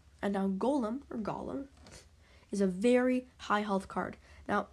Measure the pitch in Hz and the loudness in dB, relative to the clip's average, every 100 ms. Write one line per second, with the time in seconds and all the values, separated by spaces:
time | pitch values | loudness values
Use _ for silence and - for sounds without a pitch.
0 | - - 208 196 196 190 233 294 214 269 | -20 -6 -2 0 0 2 2 2 0 -4
1 | - 240 196 - - 269 277 - - - | -6 -6 -4 -6 -6 -8 -10 -16 -20 -20
2 | - - - - - 202 196 185 240 247 | -20 -20 -20 -20 -8 0 0 4 4 6
3 | 254 254 254 - - 208 208 196 - - | 4 0 -2 -14 -2 0 2 -2 -2 -6
4 | - - - - - 208 - | -6 -8 -20 -14 -2 -2 -2